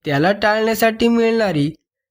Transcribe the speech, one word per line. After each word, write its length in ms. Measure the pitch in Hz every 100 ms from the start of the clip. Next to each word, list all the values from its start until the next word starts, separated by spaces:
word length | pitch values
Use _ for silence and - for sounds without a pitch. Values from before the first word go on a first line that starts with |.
| 151
त्याला 260 | 143 175
टाळण्यासाठी 760 | 208 214 220 220 220 226 220 233
मिळणारी 640 | 233 226 226 202 151 147 - _ _ _